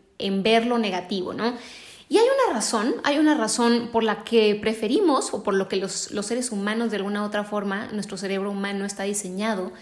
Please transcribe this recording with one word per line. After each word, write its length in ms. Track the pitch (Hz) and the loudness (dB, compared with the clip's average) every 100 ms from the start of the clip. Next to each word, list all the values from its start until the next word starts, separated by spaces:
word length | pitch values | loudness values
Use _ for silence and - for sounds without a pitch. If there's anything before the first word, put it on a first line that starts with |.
| _ - | _ -8
en 240 | 196 196 | -4 0
ver 240 | 190 226 233 | 4 4 4
lo 140 | 240 | 0
negativo, 540 | 208 180 180 202 180 | 0 -2 -4 -4 -4
¿no? 200 | - 226 247 - - - - - | -4 -4 -4 -10 -18 -20 -20 0
Y 100 | 359 | 4
hay 60 | 480 | 4
una 300 | 539 466 262 | 4 2 2
razón, 400 | - 226 233 - | 0 0 0 0
hay 140 | - 294 | 0 4
una 180 | 302 285 | 4 4
razón 540 | 220 - 233 240 233 | 2 2 4 4 2
por 100 | 226 | 0
la 220 | 220 208 | 0 0
que 320 | - 233 214 208 | 2 4 6 4
preferimos, 800 | 214 220 208 294 370 269 403 | 0 -2 0 2 4 2 0
o 100 | 226 | -4
por 100 | 208 | 0
lo 140 | 196 190 | 0 0
que 80 | 196 | -2
los, 360 | 185 - - | -4 -6 -6
los 140 | 208 202 | -6 -4
seres 260 | 233 254 | -4 -4
humanos 380 | 202 202 220 233 | -4 -2 -2 -2
de 80 | 202 | -2
alguna 260 | 196 208 | -2 -2
u 20 | 208 | -2
otra 180 | 208 | -4
forma, 440 | 208 208 202 196 - | -2 -2 -2 -4 -4
nuestro 240 | 214 196 190 | -6 -6 -6
cerebro 360 | 196 196 196 | -4 -2 -2
humano 340 | 202 202 202 202 | -4 -4 -4 -4
está 180 | 202 | -4
diseñado 720 | 196 202 185 185 220 202 185 - | -4 -4 -6 -4 -2 -2 -4 -10